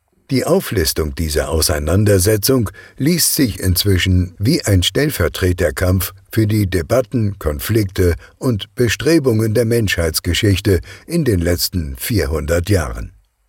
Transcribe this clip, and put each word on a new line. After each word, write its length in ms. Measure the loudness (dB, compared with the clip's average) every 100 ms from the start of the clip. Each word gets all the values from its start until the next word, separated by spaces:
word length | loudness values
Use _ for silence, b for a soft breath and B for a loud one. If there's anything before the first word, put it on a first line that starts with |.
| _ _ _
Die 140 | -2
Auflistung 680 | 2 0 0 -2 0 -2 -4
dieser 360 | -4 -2 -2 0
Auseinandersetzung 1200 | 0 0 -2 0 2 4 4 4 0 2 0 -2 B B B
liest 380 | 0 2 0
sich 260 | 0 0 0
inzwischen 760 | 0 0 2 2 2 2 0 -2
wie 260 | 0 0
ein 180 | 2 2
Stellvertreterkampf 1300 | 2 0 -2 0 -2 0 -2 0 -2 0 0 0 -2 -12 _
für 160 | -2 2
die 200 | 2 0
Debatten, 680 | -2 0 0 0 -2 -2 -4
Konflikte 760 | -6 -4 -4 -2 -2 0 0 0 B B
und 360 | -4 -4 -6
Bestrebungen 800 | -2 -2 0 2 2 2 0 0
der 100 | 0
Menschheitsgeschichte 1160 | 2 0 0 0 -2 -2 -4 0 2 2 2 0 B B B
in 180 | -2
den 140 | 0 0
letzten 580 | 0 0 -2 -4 -6 -8
vierhundert 720 | -2 -2 0 -2 0 -2 2
Jahren. 440 | 0 0 -8 -12 _ _ _